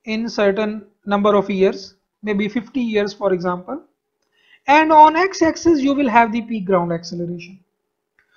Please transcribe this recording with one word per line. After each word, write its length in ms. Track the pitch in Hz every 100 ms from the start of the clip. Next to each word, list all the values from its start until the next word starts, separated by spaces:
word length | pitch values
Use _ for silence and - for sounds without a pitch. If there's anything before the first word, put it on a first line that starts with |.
in 240 | - 220 226
certain 580 | - 202 196 214 214 - _
number 300 | 202 202 208
of 160 | 202 196
years, 440 | 196 190 277 - _ _ _
maybe 260 | 208 202 208
fifty 320 | 240 233 269
years 320 | 233 214 208
for 200 | - 196
example, 500 | 185 180 180 175 143 - _ _ _ _ _ _ _ -
and 240 | 294 311
on 240 | 311 311 320
x-axis 640 | 381 381 320 311 339 311
you 140 | 269
will 140 | 277 269
have 220 | 233 233
the 100 | 226
peak 220 | 226 220
ground 280 | 185 185 170
acceleration. 640 | 170 170 175 175 175 175 190 _ _ _ _ _ _ _